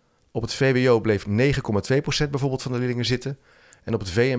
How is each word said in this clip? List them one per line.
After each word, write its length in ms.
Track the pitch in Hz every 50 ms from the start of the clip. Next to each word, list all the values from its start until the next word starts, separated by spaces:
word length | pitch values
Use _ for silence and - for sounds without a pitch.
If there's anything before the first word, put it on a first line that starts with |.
| _ _ _ _ _ _
Op 100 | - 117
het 120 | 113 113 -
V 320 | - 135 135 127 127 127
W 60 | 127
O 80 | 120 113
bleef 280 | - 110 107 98 - 104
negen 340 | 101 110 127 143 135 139
komma 180 | - - 107 101
twee 220 | - - 131 143
procent 300 | 143 151 139 - 151 143
bijvoorbeeld 300 | 143 131 135 135 131 127
van 100 | - 131
de 60 | 123 120
leerlingen 280 | 123 123 123 120 120
zitten. 320 | 110 127 123 - 135 139 - _ _ _ _ _ _ - - _
En 100 | - 113
op 60 | 107
het 100 | 107 92
V 260 | 85 110 123 135 131